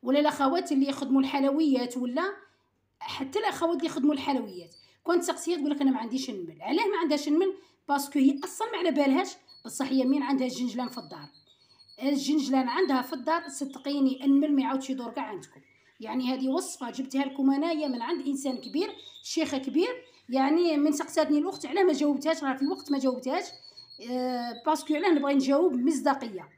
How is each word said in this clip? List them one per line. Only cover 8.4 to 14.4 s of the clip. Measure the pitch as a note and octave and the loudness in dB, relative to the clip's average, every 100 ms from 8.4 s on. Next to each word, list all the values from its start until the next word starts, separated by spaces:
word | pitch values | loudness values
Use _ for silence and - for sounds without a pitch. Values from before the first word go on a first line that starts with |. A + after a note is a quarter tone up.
أصلًا | F#4 - A4 | -4 -6 -6
ما | G#4 | -2
على | F4 | 0
بالهاش، | C#4 C#4 C4+ G4 - _ - A3+ | 2 4 4 0 -6 _ -18 -14
بصح | - C4+ | -6 -2
هي | C4 C4 | 0 2
مين | D4 | 2
عندها | C4 C4+ B3+ | 2 0 0
الجنجلان | A#3+ B3 A#3 B3 | -2 -6 -4 -8
في | - | -10
الدار؟ | - D3+ D3 _ _ _ _ _ _ - | -14 -16 -18 _ _ _ _ _ _ -6
الجنجلان | C4 C#4+ - D#4 B3+ C4 B3+ | -2 0 2 0 2 2 2
عندها | C#4 F#4+ C4 | 0 2 2
في | B3 | 0
الدار، | D#4 A#3+ E4+ E4+ | -6 -2 -2 -2
صدقيني | - C#4 - C#4 C#4+ C4+ C4 C#4 | -8 -10 -8 -4 2 2 2 4
النمل | C#4 | 4